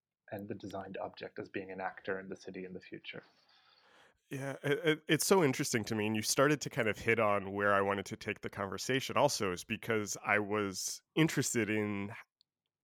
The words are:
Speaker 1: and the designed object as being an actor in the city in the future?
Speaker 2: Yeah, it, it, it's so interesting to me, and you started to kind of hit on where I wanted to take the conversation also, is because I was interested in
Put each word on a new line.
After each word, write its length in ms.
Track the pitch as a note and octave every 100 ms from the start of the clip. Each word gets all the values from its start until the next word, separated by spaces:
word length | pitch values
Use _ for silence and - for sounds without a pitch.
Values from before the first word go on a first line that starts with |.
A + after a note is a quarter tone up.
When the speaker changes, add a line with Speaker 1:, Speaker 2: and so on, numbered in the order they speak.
| _ _ -
Speaker 1:
and 160 | G#2 G#2
the 80 | G#2
designed 420 | G2+ G2 G2 F#2+
object 420 | F#2+ - F#2+ -
as 100 | F#2+
being 220 | G2+ F#2+
an 80 | F#2+
actor 400 | F#2+ - - F#2+
in 100 | F#2+
the 60 | F#2+
city 300 | - F#2+ F#2
in 80 |
the 80 | F2+
future? 420 | - - - - - _ _ _ _ _ _ _ - _ _
Speaker 2:
Yeah, 260 | C#3 C#3 C3+
it, 160 | C#3+ C#3+ E3+
it, 140 | D#3 -
it's 180 | D3 -
so 180 | G3
interesting 400 | D3 B2+ A2 A#2 G#2
to 100 | A2
me, 100 | G#2
and 100 | A2
you 60 |
started 400 | A2 - C#3 D3
to 80 | -
kind 180 | - A2
of 120 | G2
hit 200 | A2+ A2+
on 320 | G#2+ G2+ G2
where 220 | G2+ G2+
I 80 | G2+
wanted 240 | G2 G2 F#2+
to 80 | G#2+
take 260 | - G2
the 80 | G#2+
conversation 680 | - G2 F#2+ - C3 - G#2
also, 340 | C#3+ - G2+
is 120 | F2
because 520 | - A2 - A2 G#2 -
I 140 | - G#2
was 640 | G2+ G#2+ G2+ F#2+ - - _ -
interested 520 | D#3+ - - A#2+ G#2
in 440 | G#2+ G#2 G2+ G2+ A#2+ - _ _ _ _ _